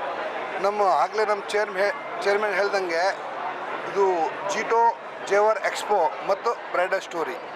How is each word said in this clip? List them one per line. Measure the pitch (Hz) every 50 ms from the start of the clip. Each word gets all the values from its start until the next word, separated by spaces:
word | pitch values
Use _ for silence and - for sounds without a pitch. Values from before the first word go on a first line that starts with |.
| - - - - - - - - - - - 185 175
ನಮ್ಮ | 196 208 208 202
ಆಗಲೇ | 190 170 143 156 185 196 214 214
ನಮ್ಮ | 202 208 202 190
ಚೇರ್ಮ-, | - - 208 214 208 196 185 202 196 - - - - - - -
ಚೇರ್ಮನ್ | 202 202 202 214 208 196
ಹೇಳ್ದಂಗೆ | 180 202 202 196 196 190 175 165 165 175 196 185 - - - - - - - - - - - - - - - 175
ಇದು | 190 202 190 185 170 160 156 - - - - -
ಜೀಟೋ | 208 220 220 220 226 233 233 233 - - - - - - -
ಜೇವರ್ | 190 202 208 220 220 196 -
ಎಕ್ಸ್‌ಪೋ | - - - - - 208 196 165 147 - - - 170
ಮತ್ತು | 196 190 - 233 220 - - - -
ಬ್ರೈಡಲ್ | 165 180 185 190 190
ಸ್ಟೋರಿ | - - - 175 156 131 120 - - - -